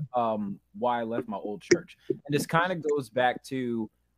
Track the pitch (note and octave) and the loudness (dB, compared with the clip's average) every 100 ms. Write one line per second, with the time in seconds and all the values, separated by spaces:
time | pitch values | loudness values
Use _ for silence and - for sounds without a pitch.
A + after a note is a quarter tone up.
0 | D3 B2+ A#2 G#2+ G2+ G2 _ G2+ A#2+ A#2+ | -2 0 2 0 -4 -8 _ -4 0 0
1 | A2+ A#2 A#2+ G2 G#2 G#2 - E3+ - - | -2 -4 -4 -6 -6 -2 2 2 2 -12
2 | - - - C#3+ - E3 F3+ F3+ D3 D3 | -8 -6 -2 -2 2 2 2 0 0 -2
3 | B2 B2+ B2 A#2 - C3 B2 A#2 G#2+ _ | -2 2 2 2 -4 -4 -2 -2 -4 _
4 | _ | _